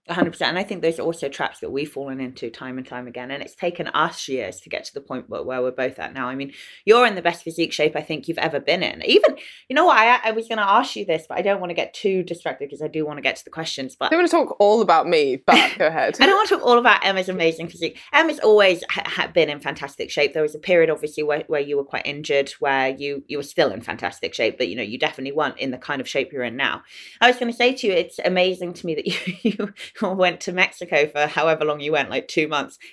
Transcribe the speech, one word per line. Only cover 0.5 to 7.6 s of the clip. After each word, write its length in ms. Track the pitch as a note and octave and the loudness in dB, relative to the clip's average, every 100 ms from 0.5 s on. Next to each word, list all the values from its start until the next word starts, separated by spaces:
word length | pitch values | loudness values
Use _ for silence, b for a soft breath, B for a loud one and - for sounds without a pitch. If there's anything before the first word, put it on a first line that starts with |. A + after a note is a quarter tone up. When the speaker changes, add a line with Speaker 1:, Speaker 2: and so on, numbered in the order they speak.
| F3 | -2
Speaker 1:
I 40 | |
think 180 | G3 F#3 | -4 -2
those 180 | D#3+ E3 | -2 0
are 40 | |
also 260 | D3+ E3 C#3 | -2 -4 -6
traps 320 | - D3+ - | -4 -6 -6
that 100 | - | -8
we've 180 | C3+ D3+ | -6 -6
fallen 300 | C#3 C#3 C3+ | -8 -10 -8
into 300 | B2+ B2+ A#2+ | -10 -10 -12
time 280 | - C3 B2+ | -10 -12 -10
and 80 | C3 | -10
time 220 | B2 B2 | -12 -12
again. 240 | B2 B2 | -12 -10
And 100 | C#3 | -12
it's 140 | - - | -12 -6
taken 320 | F3 F3 D3+ | -6 -4 -4
us 380 | - E3 E3 - | -2 -2 -4 -6
years 320 | C3 G2 - | -6 -6 -10
to 100 | - | -10
get 140 | - - | -10 -10
to 80 | |
the 60 | C#3 | -14
point 300 | - C3 - | -12 -12 -10
where, 120 | G#2 | -10
where 200 | E2+ B2+ | -6 -4
we're 100 | B2+ | -4
both 280 | B2+ C3 - | -2 -4 -6
at 140 | D#2+ | -10
now. 140 | C3+ B2 | -8 -6
I 80 | C3 | -6
mean, 160 | C#3 B B B | -10 B B B
you're 240 | B A#3 B3 | B 6 6
in 80 | F#3+ | 2
the 60 | |
best 220 | E3+ E3 | -2 -2
physique 280 | - E3 | -4 -4